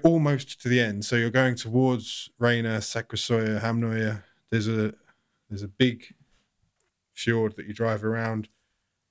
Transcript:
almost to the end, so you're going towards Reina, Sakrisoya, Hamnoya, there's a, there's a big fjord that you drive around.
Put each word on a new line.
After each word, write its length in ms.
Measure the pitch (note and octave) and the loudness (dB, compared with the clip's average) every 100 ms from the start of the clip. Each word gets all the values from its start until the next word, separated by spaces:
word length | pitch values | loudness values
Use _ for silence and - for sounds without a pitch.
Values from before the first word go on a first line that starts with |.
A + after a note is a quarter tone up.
almost 580 | E3 E3 D3 C#3 - - | 6 6 4 2 -2 -8
to 80 | B2 | 0
the 100 | B2 | 2
end, 260 | A2+ G2+ G#2 | 2 -2 0
so 100 | A#2+ | 0
you're 140 | A#2 | 2
going 260 | B2+ C3 A#2+ | 2 2 0
towards 720 | A2 A#2+ C3 B2 G#2 - - - | -2 2 2 2 -4 -10 -12 0
Reina, 380 | A#2+ A#2+ A2+ A2 | 2 2 0 -2
Sakrisoya, 840 | - A#2 A2+ G#2 - A2+ A2 G#2 | -4 -6 -6 -6 -2 0 0 -2
Hamnoya, 640 | A2+ A#2 A#2 A2+ A2 G#2+ - _ - | -2 -2 -2 -2 -2 -4 -10 _ -4
there's 160 | A2+ G#2+ | -2 0
a, 260 | A2 G#2+ - _ _ _ _ - | 0 -2 -4 _ _ _ _ -14
there's 140 | G2 | -12
a 40 | G2+ | -6
big 460 | - B2+ G#2+ - - _ _ _ _ _ _ _ _ _ | 0 0 0 -12 -20 _ _ _ _ _ _ _ _ _
fjord 420 | - - A#2 A2 - | -8 -2 0 0 -4
that 80 | G#2 | -12
you 60 | |
drive 300 | G#2 A2+ G#2+ | -4 -2 -2
around. 460 | A2 A2+ A2+ A2 G#2+ _ _ _ _ _ _ | -2 -2 -2 -4 -6 _ _ _ _ _ _